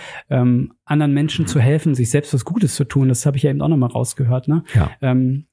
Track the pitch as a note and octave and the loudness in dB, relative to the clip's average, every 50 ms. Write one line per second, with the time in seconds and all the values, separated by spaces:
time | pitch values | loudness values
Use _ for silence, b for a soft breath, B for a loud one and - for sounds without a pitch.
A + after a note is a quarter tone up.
0 | B B B B B - C#3 B2+ B2 B2 B2 B2 C3 - - _ _ - D3 D3+ | B B B B B -4 0 2 2 2 2 2 0 -4 -8 _ _ -2 0 0
1 | D3+ C#3+ C#3 C#3+ D3+ D#3 - - D#3+ - - D3+ A2+ C3 D3 D#3 - E3 C#3 B2+ | 2 2 2 0 0 0 -2 -2 -4 0 2 2 4 4 2 2 2 0 0 0
2 | A#2+ A2+ - C#3+ - - - B2+ A2 - F3 A#3 G3+ C#3 - - C#3+ - - C#3 | 0 0 0 0 0 0 -2 -4 -2 -4 -2 -2 0 0 0 -2 -4 -2 0 2
3 | C3+ C3 B2+ - - D3 C3+ C3+ - C#3+ C3+ C#3+ C#3 D3 D#3+ C#3 B2+ A#2+ - A#2+ | 2 2 2 0 0 -2 0 0 0 0 0 0 0 0 2 2 0 0 0 -2
4 | B2+ - - - C3+ A#2 B2+ B2+ - D3 D3+ E3 D#3 B B A2 - - - - | -4 -4 -4 -2 -2 0 0 0 0 -2 -2 -2 -2 B B 0 0 0 -2 -4
5 | - C3 B2+ B2+ C3 B2+ C3+ C#3+ D3+ _ | -2 0 0 0 0 0 -2 -4 -8 _